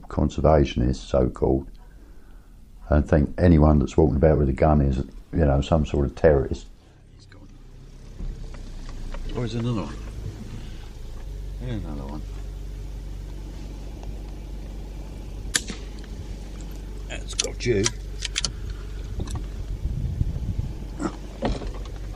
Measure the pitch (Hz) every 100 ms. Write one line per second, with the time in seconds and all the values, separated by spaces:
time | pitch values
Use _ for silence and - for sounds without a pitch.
0 | - - 76 - 71 78 67 - 62 64
1 | - - 62 - - 67 - - - -
2 | - - - - - - - - - 73
3 | 71 78 69 - 90 78 76 73 65 -
4 | 78 71 78 76 69 65 80 76 69 65
5 | - - - - 73 69 69 82 71 78
6 | 67 - 80 69 64 - - - - -
7 | - - - - - - - - - -
8 | - - - - - - - - - -
9 | - - - 139 117 117 117 113 80 -
10 | - - - - - - - - - -
11 | - - - - - - 123 110 85 71
12 | 71 73 - - - - - - - -
13 | - - - - - - - - - -
14 | - - - - - - - - - -
15 | - - - - - - - - - -
16 | - - - - - - - - - -
17 | - 117 - - - - 120 104 107 -
18 | - - - - - - - - - -
19 | - - - - - - - - - -
20 | - - - - - - - - - -
21 | - - - - - - - - - -
22 | -